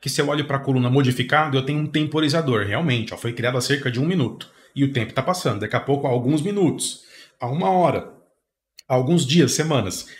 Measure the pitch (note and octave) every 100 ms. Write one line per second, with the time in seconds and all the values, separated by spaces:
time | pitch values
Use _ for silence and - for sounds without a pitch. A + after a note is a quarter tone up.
0 | C#3 C3+ C#3+ D3 C#3+ C#3 C#3 B2+ B2 C3
1 | C3 B2 - D3 D#3 C3 C3 D3 D3 D3+
2 | D3+ D3+ D#3 D#3+ D3+ A2+ G2 G#2+ E3 A#2+
3 | A2 F2+ A#2 A#2+ A#2 C3 A#2+ C#3+ C3+ A#2
4 | D3+ F#3 A#2 - - _ - - C#3 C3
5 | A2 - E3+ F3+ C#3+ G#2 G#2 B2 - C#3+
6 | C#3 B2 B2 D3+ D#3+ G3+ E3 - - -
7 | - - - - B2 D3 F#3+ F#3 E3 A2
8 | - - _ _ _ _ _ _ - B2+
9 | B2+ E3+ B2+ E3 C3 - D#3 C#3+ F#2+ E2
10 | -